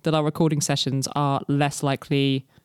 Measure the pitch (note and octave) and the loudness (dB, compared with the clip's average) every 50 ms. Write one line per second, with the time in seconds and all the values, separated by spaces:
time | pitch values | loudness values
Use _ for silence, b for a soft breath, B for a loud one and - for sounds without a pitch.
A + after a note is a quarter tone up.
0 | - D#3+ D#3 D#3 D3+ D3+ D#3 - E3+ D#3+ D#3 D3 - - C#3+ C#3 - C3+ B2+ C3+ | -2 0 0 2 2 0 2 2 2 2 2 0 0 0 -2 -2 0 0 -2 -2
1 | B2+ - - C#3+ D3 C#3 C#3 C3 - - C#3+ C#3+ D3 C#3+ - - - C#3+ C3+ - | -2 -2 -2 -2 0 0 0 0 0 0 0 2 2 0 -2 -2 -2 -2 -2 -2
2 | - - D3+ C#3 C#3 C#3 C3+ C3+ - b b b b | -2 -2 0 2 2 2 0 -2 -4 b b b b